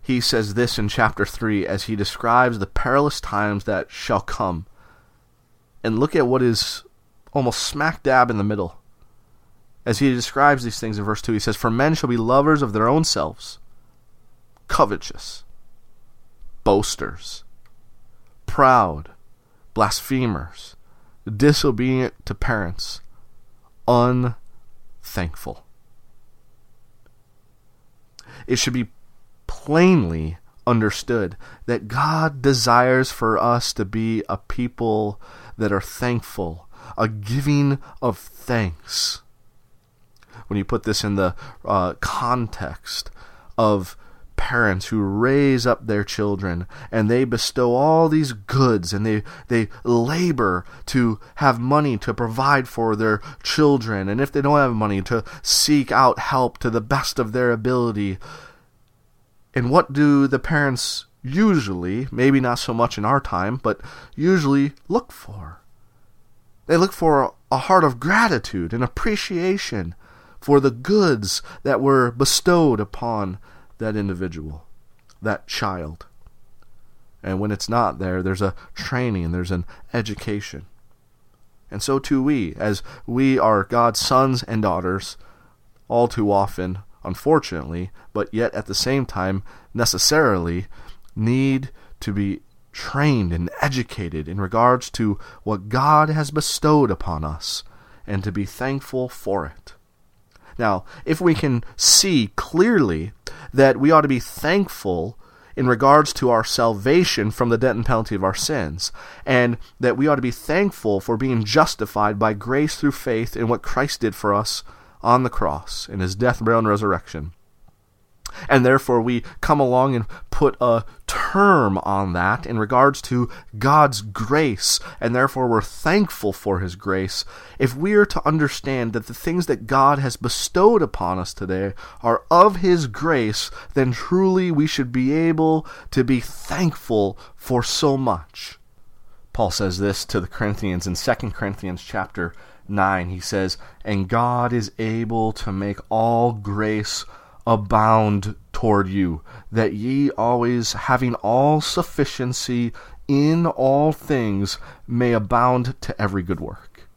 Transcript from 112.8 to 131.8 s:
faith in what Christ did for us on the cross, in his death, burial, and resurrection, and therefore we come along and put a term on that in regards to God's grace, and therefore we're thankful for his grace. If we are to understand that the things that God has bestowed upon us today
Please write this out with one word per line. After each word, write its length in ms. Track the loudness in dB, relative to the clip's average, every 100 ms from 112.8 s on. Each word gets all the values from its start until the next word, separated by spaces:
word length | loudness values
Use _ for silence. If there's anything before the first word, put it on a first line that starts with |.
| -2
faith 440 | -2 -4 -2 -2
in 120 | -2 -2
what 160 | -2
Christ 380 | -2 -2 -2 -2
did 120 | -4
for 200 | -2 0
us 300 | 0 0 -8 -12 -20 -20 _
on 220 | 4 4
the 60 | 4
cross, 600 | 0 0 -2 -8 -12 -8
in 100 | -4
his 160 | -4
death, 280 | 0 0 2
burial, 160 | 2 2
and 80 | 4
resurrection, 640 | 2 0 -2 -4 -12 -12 -16 _ _ -20 _ _ _ _ _ -18 -12 2
and 180 | 4
therefore 360 | 6 4 4 2
we 220 | 2 -2 -4 -6
come 180 | 0 2
along 340 | 2 2 2
and 120 | 0 -4 -10 -6
put 260 | 2 2 2
a 240 | 2 2 -2 -12
term 720 | -8 -6 -2 4 6 6 4 0
on 340 | 0 0 0
that 320 | 0 0 0
in 120 | -4 -4
regards 440 | 0 4 4 2
to 280 | -4 -2 -2 -8 -16 -2
God's 420 | 4 6 4 2
grace, 800 | -8 -8 0 0 2 0 -2 -2 -4 -6
and 120 | -2
therefore 340 | 2 0 2 2
we're 140 | 2
thankful 720 | 0 -2 2 2 2 -2 -4
for 280 | -4 -2 -2
his 160 | -4
grace. 500 | -6 -2 -2 -2 -6 -10 -14 -20 -2
If 160 | -2
we 180 | 0 2
are 120 | 4
to 200 | 4 2
understand 680 | 0 2 0 -2 -4 -2 -2
that 140 | -4 -8
the 60 |
things 340 | -8 -2 -2 0
that 200 | -2 0
God 320 | 4 4 4
has 160 | -2
bestowed 640 | -4 -4 -4 -2 6 6 6
upon 380 | 2 -2 -4 -2
us 140 | -6
today 400 | -8 -4 -2 -4 -6